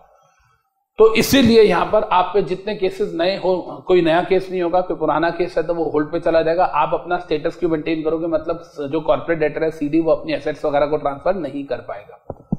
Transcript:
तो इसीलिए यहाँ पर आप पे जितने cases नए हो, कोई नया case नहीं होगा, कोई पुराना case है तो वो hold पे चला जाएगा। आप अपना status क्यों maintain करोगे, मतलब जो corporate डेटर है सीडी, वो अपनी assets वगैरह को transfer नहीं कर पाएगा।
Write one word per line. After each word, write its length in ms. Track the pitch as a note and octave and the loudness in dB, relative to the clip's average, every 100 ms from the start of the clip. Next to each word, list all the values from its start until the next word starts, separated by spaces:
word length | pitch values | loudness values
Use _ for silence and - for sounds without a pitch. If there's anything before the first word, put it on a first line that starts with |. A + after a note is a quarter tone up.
| _ _ _ _ _ _ _ _ _ - | _ _ _ _ _ _ _ _ _ 4
तो 160 | A3 | 6
इसीलिए 480 | A3+ - C4+ A#3 A3+ | 6 2 4 6 6
यहाँ 240 | G3+ E3+ F3 | 6 4 2
पर 180 | G#3+ | 0
आप 260 | G#3 F3+ F3+ | 2 0 2
पे 80 | G#3 | 0
जितने 320 | D#3+ F#3 G#3+ | -2 -4 -6
cases 380 | G#3 F#3 - G3 | -4 -4 -2 -4
नए 220 | E3 F3+ G3 | -2 -2 0
हो, 480 | F3 F3+ - - - | 0 -2 -4 -8 2
कोई 160 | F3+ | 4
नया 200 | E3 E3+ | 4 2
case 280 | F3 F#3 F#3 | 2 0 0
नहीं 120 | F#3 | -4
होगा, 180 | F3 F3+ | 0 0
कोई 160 | F3+ D#3 | -2 -2
पुराना 340 | D3+ D#3 E3+ | 0 0 0
case 280 | E3+ E3+ E3+ | 0 -4 -2
है 40 | |
तो 120 | D#3+ | -2
वो 100 | E3+ | -2
hold 280 | D3+ D3+ D3+ | -2 -2 -2
पे 80 | E3+ | -2
चला 220 | E3+ E3 | 0 2
जाएगा। 220 | D#3 E3+ | 2 2
आप 260 | - C#3+ D#3+ | 2 0 0
अपना 240 | D#3+ E3+ F3 | -2 -4 -6
status 380 | - D3+ E3 - | -2 -4 -4 -4
क्यों 140 | F3 | -2
maintain 320 | D#3 D3+ D#3+ | -2 -2 -4
करोगे, 240 | D#3 D#3+ E3+ | -2 -4 -2
मतलब 360 | D#3 E3 E3 - D3 | -2 -4 -8 -10 -10
जो 200 | C#3+ D#3+ | -6 -2
corporate 380 | D#3 C#3 - E3 | 0 0 -2 -2
डेटर 260 | D3+ D3+ | -2 0
है 60 | D#3+ | -4
सीडी, 300 | D#3 D3 D#3+ | -2 -2 0
वो 120 | D#3+ | 2
अपनी 200 | C#3+ D#3+ | 0 -2
assets 320 | C#3 D3+ C#3 | -6 -4 -4
वगैरह 220 | D#3 C#3+ D3 | -2 0 0
को 100 | D3+ | 0
transfer 380 | C#3 C3+ F3 | -4 -4 -4
नहीं 300 | G3 C#3+ C#3+ | -4 -6 -8
कर 120 | C#3 - | -8 -8
पाएगा। 720 | - G#2 - - - - - | -8 -14 -16 -20 -18 -18 -8